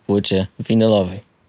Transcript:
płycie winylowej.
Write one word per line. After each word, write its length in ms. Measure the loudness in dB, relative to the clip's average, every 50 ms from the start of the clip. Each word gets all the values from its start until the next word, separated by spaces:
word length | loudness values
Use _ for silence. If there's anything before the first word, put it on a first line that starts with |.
| _ -2
płycie 400 | -2 -2 0 0 -2 -2 -2 -4 -8 -12
winylowej. 600 | -6 -2 0 2 4 4 4 2 2 -2 -6 -10 -16 _ _ _ _